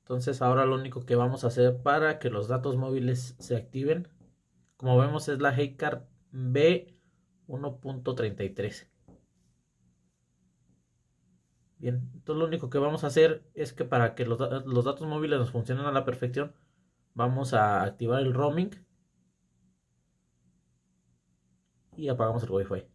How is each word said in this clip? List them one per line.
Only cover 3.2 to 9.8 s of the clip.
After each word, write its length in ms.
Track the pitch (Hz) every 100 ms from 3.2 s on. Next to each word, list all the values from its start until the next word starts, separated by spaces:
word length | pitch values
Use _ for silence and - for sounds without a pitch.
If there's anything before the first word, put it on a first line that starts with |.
| - -
se 180 | - 120
activen, 520 | - 131 139 160 175 _ - _ _ _ _ _
como 200 | 127 127
vemos, 300 | 135 151 151
es 100 | 139
la 140 | 143
Hey 220 | 131 143 -
Card 280 | 151 147 - _ _
B 680 | 131 127 135 156 175 - - _ _ _ _ _
uno 320 | 135 143 127
punto 340 | 135 135 127
treinta 280 | 120 113 -
y 60 | 98
tres. 400 | - 101 - - _ _ - _ _ _ _ _ _